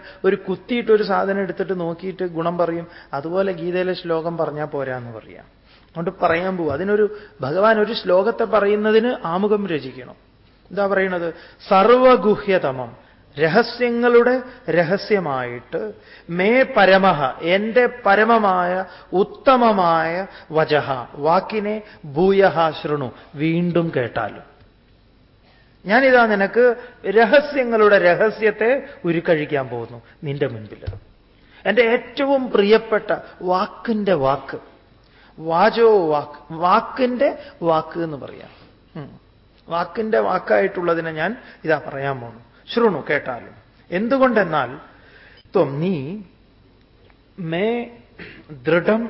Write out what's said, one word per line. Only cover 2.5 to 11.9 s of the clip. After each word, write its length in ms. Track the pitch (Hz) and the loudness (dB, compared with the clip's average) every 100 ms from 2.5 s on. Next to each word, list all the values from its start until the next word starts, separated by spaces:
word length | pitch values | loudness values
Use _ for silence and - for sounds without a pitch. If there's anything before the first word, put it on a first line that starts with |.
| 175 | -2
പറയും, 300 | 170 170 165 - - | -2 -4 -10 -18 -12
അതുപോലെ 380 | 139 160 185 196 170 | -10 -4 -2 -2 -4
ഗീതയിലെ 340 | 170 180 185 180 | -4 -4 -2 -4
ശ്ലോകം 360 | 170 160 160 165 | -4 -4 -4 -4
പറഞ്ഞാൽ 300 | 160 147 151 | -4 -4 -6
പോരാന്ന് 400 | 147 131 127 120 | -6 -6 -8 -10
പറയാം. 340 | 110 - 87 - _ _ _ | -16 -18 -20 -20 _ _ _
അതുകൊണ്ട് 300 | _ 160 170 185 | _ -8 -8 -2
പറയാൻ 300 | 175 165 190 185 | 0 0 -2 -4
പോവാ. 160 | 156 | -4
അതിനൊരു, 320 | 139 190 208 208 - - - | -4 -2 0 0 -2 -18 -10
ഭഗവാൻ 340 | 127 170 214 214 | -4 2 2 2
ഒരു 100 | 208 226 | 0 -2
ശ്ലോകത്തെ 440 | 180 180 202 233 226 | 0 2 2 -2 0
പറയുന്നതിന് 640 | 208 202 208 214 220 240 254 170 | 0 2 0 2 2 2 -4 -4
ആമുഖം 400 | 175 208 208 196 | -2 0 0 -2
രചിക്കണം. 480 | 156 131 127 123 - _ _ _ _ - | -6 -8 -16 -20 -20 _ _ _ _ -12
എന്താ 160 | 185 196 | -4 0
പറയണത്? 420 | 196 190 180 170 160 - - - | 0 0 -2 -6 -8 -18 -12 0
സർവഗുഹ്യതമം, 1200 | 190 208 | 4 6